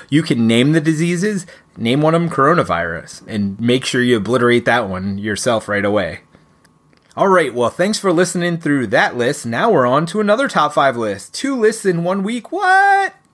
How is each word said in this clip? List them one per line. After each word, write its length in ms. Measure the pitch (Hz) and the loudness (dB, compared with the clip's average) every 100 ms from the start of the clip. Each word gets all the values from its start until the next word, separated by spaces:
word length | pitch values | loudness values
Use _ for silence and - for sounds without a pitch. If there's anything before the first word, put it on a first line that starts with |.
| - | -2
You 120 | 147 | 0
can 240 | 165 127 113 | 0 0 2
name 260 | 117 139 | 4 4
the 80 | 160 | 2
diseases, 640 | 156 156 170 175 208 202 - - _ | 0 0 0 -2 -2 -4 -8 -20 _
name 280 | - 117 135 | -6 -2 2
one 120 | 156 | 2
of 60 | 165 | 2
them 80 | 170 | 0
coronavirus, 1000 | 151 139 170 92 85 85 85 - - - | 2 2 2 0 -2 -4 -6 -12 -20 -8
and 320 | 110 101 101 | -4 -4 -2
make 280 | 117 123 - | 0 0 0
sure 160 | 127 | 0
you 160 | 123 117 | 2 2
obliterate 480 | 98 123 120 120 120 | 2 2 4 2 2
that 240 | 120 104 | 0 0
one 260 | 92 98 98 | -6 -6 -6
yourself 540 | 107 101 127 110 - | -6 -4 0 -2 -2
right 160 | 104 101 | -2 0
away. 340 | 104 87 82 _ _ _ _ _ _ _ _ _ - | 0 -2 -8 _ _ _ _ _ _ _ _ _ -2
All 120 | 190 | 2
right, 260 | 185 147 | 2 2
well, 160 | 117 113 | 0 -2
thanks 280 | - 190 214 | 0 -2 -2
for 140 | 196 | 0
listening 460 | 165 175 180 175 170 | 2 0 0 -2 -2
through 300 | 156 143 113 | -2 -2 0
that 280 | 131 196 123 | 0 0 0
list. 300 | 120 - 117 | -2 -2 -4
Now 240 | 117 220 | -2 2
we're 160 | 175 123 | 2 2
on 180 | 139 | 2
to 160 | 165 208 | 0 -2
another 280 | 208 220 277 | 0 0 0
top 260 | 175 151 | 0 0
five 240 | - 139 120 | 2 0 0
list. 360 | 110 98 - | -4 -6 -10
Two 240 | - 269 262 | -8 -4 0
lists 280 | 214 220 196 | 0 0 -2
in 180 | 170 | -2
one 200 | 170 196 | -2 -2
week. 280 | 196 240 - | -4 -6 -6
What? 640 | 339 381 381 403 392 381 - _ | -2 2 4 4 2 0 -6 _